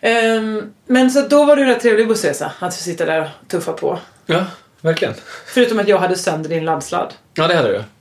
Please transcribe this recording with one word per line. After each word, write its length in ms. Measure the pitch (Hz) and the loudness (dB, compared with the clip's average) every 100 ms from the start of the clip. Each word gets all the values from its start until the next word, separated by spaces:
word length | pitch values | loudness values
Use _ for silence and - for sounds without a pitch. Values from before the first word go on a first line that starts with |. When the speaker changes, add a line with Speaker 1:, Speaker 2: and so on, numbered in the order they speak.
Speaker 1:
Ehm, 720 | 226 233 226 226 220 214 208 - - | 0 2 2 0 -2 -6 -10 -18 0
men 240 | 254 254 | 2 4
så 100 | 269 277 | 2 4
då 160 | 294 | 4
var 120 | 294 285 | 6 4
det 60 | |
en 60 | 269 | 4
rätt 120 | 240 | 2
trevlig 280 | 240 214 226 | 2 2 2
bussresa 440 | 220 160 139 151 - | 0 0 -4 -8 -8
att 160 | 180 175 | -8 -8
få 60 | |
sitta 220 | 175 170 | -8 -4
där 160 | 165 160 156 - | -2 -2 -4 -12
och 60 | _ | _
tuffa 240 | 180 - | -6 -6
på. 260 | - 143 160 - _ - | -4 -4 -6 -10 _ -2
Speaker 2:
Ja, 180 | 170 190 - _ _ | -2 -2 -10 _ _
verkligen. 340 | 160 160 - - - - - | -4 -2 -2 -6 -16 -20 -4
Speaker 1:
Förutom 320 | - 240 220 | 0 2 2
att 100 | 202 | 2
jag 100 | 190 | 2
hade 180 | 180 180 | 2 -2
sönder 340 | 185 156 156 | -2 -4 -4
din 140 | 165 | -4
laddsladd. 500 | 160 156 - 175 - - _ | -2 -4 -4 -6 -6 -10 _
Speaker 2:
Ja, 120 | - 160 | -2 0
det 80 | |
hade 140 | 175 117 | 2 0
du. 140 | 98 110 _ | -2 -6 _